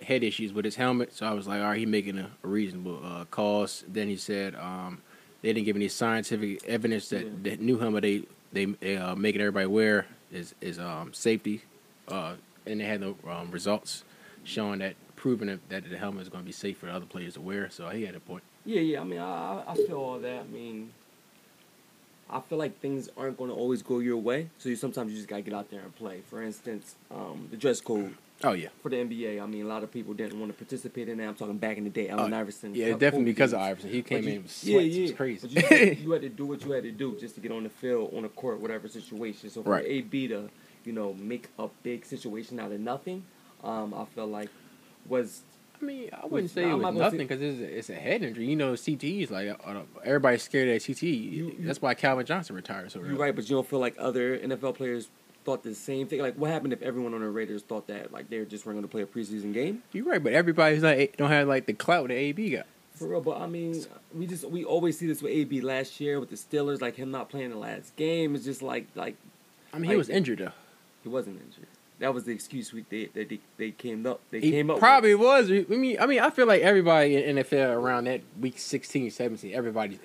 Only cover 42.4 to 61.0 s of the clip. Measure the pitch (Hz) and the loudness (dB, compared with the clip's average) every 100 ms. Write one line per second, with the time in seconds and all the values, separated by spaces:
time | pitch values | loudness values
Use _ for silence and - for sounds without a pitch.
42.4 | 113 123 104 104 110 135 185 185 185 - | -10 -10 -8 -6 -6 -6 -6 -10 -12 -20
43.4 | - - 113 110 107 104 107 - 107 107 | -20 -12 -8 -6 -6 -8 -10 -8 -6 -6
44.4 | 104 - - - - - - 254 233 - | -8 -12 -20 -20 -20 -20 -2 0 0 -6
45.4 | - - _ - 285 269 233 - - 311 | -20 -20 _ -10 -8 -8 -10 -12 -2 -2
46.4 | 180 185 175 151 185 170 175 165 131 135 | 0 0 2 2 2 2 2 2 -2 -2
47.4 | 147 131 98 90 - 85 92 214 151 113 | -2 -4 -6 -8 -8 -6 0 0 0 -2
48.4 | 117 151 135 123 - 147 143 196 160 95 | 0 0 0 0 -2 -2 -2 -2 -2 -4
49.4 | 101 101 - 101 87 - 120 143 135 117 | -4 -6 -8 -10 -12 -8 2 6 6 4
50.4 | - 143 127 113 - 131 170 131 107 82 | 2 2 4 4 0 -2 0 0 -2 -4
51.4 | 165 - 165 143 139 123 143 131 123 175 | -6 -4 -4 0 0 4 4 4 2 -2
52.4 | 170 95 90 98 92 - 139 139 143 110 | -4 -10 -8 -10 -10 -10 -4 0 2 0
53.4 | 107 135 127 139 123 - 131 123 123 131 | 2 2 2 0 0 0 0 2 0 0
54.4 | 123 127 131 123 131 120 110 - _ _ | -2 -2 -4 -4 -4 -4 -6 -16 _ _
55.4 | - 131 120 107 - 135 135 143 135 123 | -4 -4 -4 -8 -6 -4 -2 -2 -2 0
56.4 | 151 160 135 120 - 123 120 113 107 107 | 0 0 0 -2 -2 -2 -2 -2 -2 -2
57.4 | 107 104 - 110 - 101 - - 113 113 | -4 -6 -6 -8 -6 -10 -10 -12 -8 -6
58.4 | 104 104 110 104 101 110 98 120 104 107 | -6 -8 -8 -6 -6 -4 -4 -4 -6 -4
59.4 | 101 104 147 220 - 175 285 330 151 143 | -2 0 0 -2 -6 -4 0 2 4 4
60.4 | 175 160 156 151 160 139 | 4 6 6 8 6 6